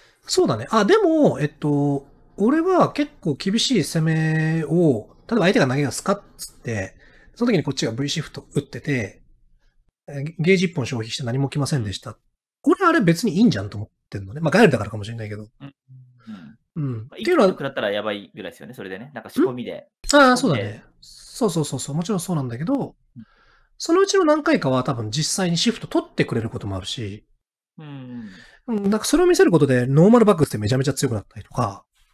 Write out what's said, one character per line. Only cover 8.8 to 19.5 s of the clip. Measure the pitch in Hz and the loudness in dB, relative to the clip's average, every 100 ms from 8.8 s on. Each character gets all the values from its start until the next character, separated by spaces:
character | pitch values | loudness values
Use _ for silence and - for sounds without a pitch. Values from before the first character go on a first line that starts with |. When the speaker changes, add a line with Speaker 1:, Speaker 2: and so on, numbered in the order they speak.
| - 127 98 - _ _ _ _ _ _ _ _ - | -4 -4 -4 -12 _ _ _ _ _ _ _ _ -14
Speaker 1:
え | 143 | -10
ー、 | 147 - | -8 -2
ゲ | 160 | 2
ー | 190 | 2
ジ | 180 | 2
一 | 147 | -2
本 | 117 | -4
消 | 120 | -4
費 | 113 | -6
し | - | -6
て | |
何 | 120 131 | -4 -2
も | 139 | -2
来 | 147 | -2
ま | 135 | -2
せ | 143 | -2
ん | |
で | 104 | -2
し | 90 | -8
た。 | - | -12
Speaker 2:
う | |
ん。 | - _ _ _ _ 285 | -20 _ _ _ _ 0
Speaker 1:
俺 | 370 349 | 4 4
あ | |
れ | 320 | 4
別 | 170 165 220 | 4 2 0
に | |
い | 160 | 4
い | |
ん | 226 | 4
じ | 107 | 2
ゃ | |
ん | 101 | -4
と | 104 | -8
思 | 107 | -12
っ | _ _ | _ _
て | 104 | -12
ん | 95 | -10
の | |
ね。 | 139 | -6
ま | 156 | 0
あ、 | |
ガ | 190 | 6
エ | 208 | 6
ル | |
だ | 113 | 4
か | 101 | -4
ら | |
か | 107 | -10
も | |
し | 104 | -10
れ | 117 | -10
な | 107 | -10
い | |
け | 107 | -12
ど。 | 107 _ | -16 _
Speaker 2:
う | 139 | -20
ん。 | - _ 131 - _ - 202 76 - _ 165 | -20 _ -20 -20 _ -18 -18 -18 -20 _ -6
う | |
ん。 | 139 | -6
Speaker 1:
う | 113 | -6
ん。 | 120 | -10
Speaker 2:
ま | |
あ、 | - | -6
Speaker 1:
っ | |
て | 220 | 0
い | |
う | 349 | 4
の | |
は、 | 196 | 4
Speaker 2:
一 | |
気 | |
に | - | 2
食 | |
ら | 139 | -6
っ | |
た | 135 | -4
ら | 107 | -2
や | 104 | -2
ば | 107 | -4
い | 104 95 | -6 -10
ぐ | - | -14
ら | 90 | -14
い | |
で | - | -14
す | |
よ | - | -18
ね、 | |
そ | - | -14
れ | 95 | -12
で | 95 | -12
ね。 | 127 | -14
な | 117 | -16
ん | |
か | - | -6
仕 | - | -2
込 | 311 | 0